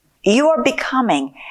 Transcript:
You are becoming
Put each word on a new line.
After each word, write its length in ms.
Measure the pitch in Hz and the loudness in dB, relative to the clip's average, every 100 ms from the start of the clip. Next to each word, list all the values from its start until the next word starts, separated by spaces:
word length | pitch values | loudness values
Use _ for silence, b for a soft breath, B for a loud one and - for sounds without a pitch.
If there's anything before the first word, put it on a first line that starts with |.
| _ _ | _ _
You 280 | 190 233 302 | 0 2 2
are 120 | 311 | 2
becoming 800 | 269 - - 262 233 147 135 B B | 0 -2 -4 -2 0 -2 -4 B B